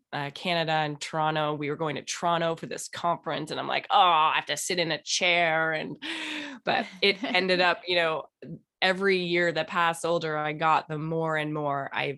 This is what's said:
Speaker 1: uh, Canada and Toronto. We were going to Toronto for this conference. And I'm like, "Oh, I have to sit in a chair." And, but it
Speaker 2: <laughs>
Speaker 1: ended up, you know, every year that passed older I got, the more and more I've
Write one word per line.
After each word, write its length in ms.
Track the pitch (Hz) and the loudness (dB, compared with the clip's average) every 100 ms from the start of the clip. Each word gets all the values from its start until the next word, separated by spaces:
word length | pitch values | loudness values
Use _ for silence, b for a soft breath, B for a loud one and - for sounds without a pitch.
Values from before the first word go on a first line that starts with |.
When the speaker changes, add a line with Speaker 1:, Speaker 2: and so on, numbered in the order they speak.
| _ | _
Speaker 1:
uh, 200 | 139 143 | -6 -6
Canada 380 | - 185 170 160 | -6 -2 0 2
and 280 | 156 151 147 | 0 0 -4
Toronto. 540 | - 160 156 156 151 | -6 -2 0 0 -2
We 160 | 151 143 | -2 -4
were 60 | 151 | -4
going 220 | 160 139 | -4 -4
to 40 | |
Toronto 540 | - - 175 165 165 165 | -6 -2 0 2 0 -4
for 100 | 131 | -8
this 220 | - - | -10 -10
conference. 640 | - 175 160 - 147 151 | -4 -2 -2 -4 -6 -4
And 80 | 131 | -6
I'm 80 | 135 | -2
like, 180 | 135 - | -4 2
"Oh, 80 | 202 | 4
I 340 | 180 160 156 139 | 6 6 4 2
have 100 | - | -2
to 100 | 147 | -6
sit 220 | - 180 | -2 -2
in 120 | 165 | 0
a 120 | 151 | -2
chair." 720 | - - 180 175 170 160 160 | -2 0 2 4 4 2 0
And, 240 | 156 156 - 302 320 311 302 285 262 - | -2 -6 -10 -10 -8 -8 -8 -10 -6 0
but 220 | - 214 190 | 0 -2 0
it 200 | 202 196 | 2 2
Speaker 2:
<laughs> 0 | |
Speaker 1:
ended 380 | - 180 185 180 | 0 0 2 4
up, 200 | 180 170 175 | 4 2 0
you 100 | 175 | 2
know, 260 | 165 151 - _ 135 165 _ _ | 2 -2 -6 _ -16 -16 _ _
every 380 | 185 185 196 190 | 0 2 2 2
year 320 | 175 175 175 | 2 2 2
that 160 | 156 156 | 0 -2
passed 360 | 185 170 160 | 2 2 0
older 320 | 165 170 160 151 | -2 0 0 -2
I 180 | 151 | -4
got, 340 | 156 160 156 - | 0 2 2 0
the 100 | 151 | -6
more 400 | 156 165 160 156 | -2 -2 0 -2
and 160 | 151 | -2
more 380 | 151 147 139 135 | -2 -2 -2 -4
I've 240 | 113 143 | -4 -4